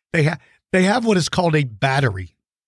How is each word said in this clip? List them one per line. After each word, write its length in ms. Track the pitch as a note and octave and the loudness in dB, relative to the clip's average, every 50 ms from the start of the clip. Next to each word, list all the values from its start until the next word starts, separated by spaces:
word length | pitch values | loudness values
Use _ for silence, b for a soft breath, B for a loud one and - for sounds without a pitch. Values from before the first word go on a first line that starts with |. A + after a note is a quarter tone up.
| _ _ | _ _
They 120 | - E3+ C#3+ | -2 0 0
ha-, 140 | D#3 F3 b b b b b b _ | 0 -2 b b b b b b _
they 140 | - F#3 F#3 | 0 2 2
have 200 | F#3+ G#3+ B3+ A3+ | 2 2 0 2
what 120 | A3+ G#3 | 2 0
is 120 | F3+ D3 - | 0 0 -2
called 280 | - - F3 E3+ D#3 | -2 0 0 2 2
a 80 | D3+ D3 | 0 0
battery, 720 | B2 G#2+ F#2+ C#3 C3+ C3 C#3 C#3 A#2+ F#2+ F#2 F2+ - _ _ _ _ _ _ _ | -2 -4 -4 -2 0 0 0 0 -2 -2 -4 -10 -14 _ _ _ _ _ _ _